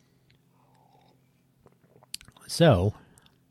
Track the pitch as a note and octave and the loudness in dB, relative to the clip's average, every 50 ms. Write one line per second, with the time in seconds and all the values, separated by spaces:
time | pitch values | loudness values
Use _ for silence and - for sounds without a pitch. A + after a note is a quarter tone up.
0 | _ _ _ _ _ _ _ _ _ _ _ _ _ _ _ _ _ _ _ _ | _ _ _ _ _ _ _ _ _ _ _ _ _ _ _ _ _ _ _ _
1 | _ _ _ _ _ _ _ _ _ _ _ _ _ - _ _ _ _ - - | _ _ _ _ _ _ _ _ _ _ _ _ _ -20 _ _ _ _ -20 -20
2 | - - - - - - - - - - - - E3 D#3+ A#2+ F2 F#2 G#2+ - - | -20 -20 -20 -20 -20 -20 -20 -20 -20 -12 -4 0 2 2 2 2 0 -4 -6 -8
3 | - - - - - _ _ _ _ _ | -14 -20 -20 -20 -20 _ _ _ _ _